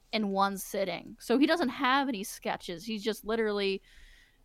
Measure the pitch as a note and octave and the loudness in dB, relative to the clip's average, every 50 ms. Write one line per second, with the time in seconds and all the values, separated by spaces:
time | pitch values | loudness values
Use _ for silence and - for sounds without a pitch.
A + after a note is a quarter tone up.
0 | _ _ - A3 G#3+ G3+ G3 F#3+ G3 G3 G3 F#3 - - - G3+ G3 F#3 - - | _ _ -2 -2 0 0 2 2 2 2 0 -2 -6 -6 -4 -2 -2 -2 -4 -6
1 | - - G#3+ - - - A#3+ - C#4+ C#4+ D#4+ F4 F4 B3 B3 B3+ C#4 B3 B3+ C#4 | -8 -12 -16 -8 -2 2 4 6 6 6 4 4 2 0 -2 0 2 2 4 4
2 | C#4 C4 C#4+ D4 - - - - - A3+ - - - - F3+ E3 F#3+ A3+ A3 G#3+ | 2 0 -2 -4 -6 -8 -10 -8 -4 -4 -4 -4 -6 -8 -10 -8 -8 -6 -6 -4
3 | G3 A3+ G#3 - - G3 A3 A3+ A3+ G#3+ G#3 G3+ G3+ G3 F#3+ G3 - _ - - | -2 -2 -4 -2 -4 -2 0 0 0 0 0 0 0 0 0 -2 -6 _ -20 -20
4 | - - - - - _ _ _ _ | -20 -20 -20 -20 -20 _ _ _ _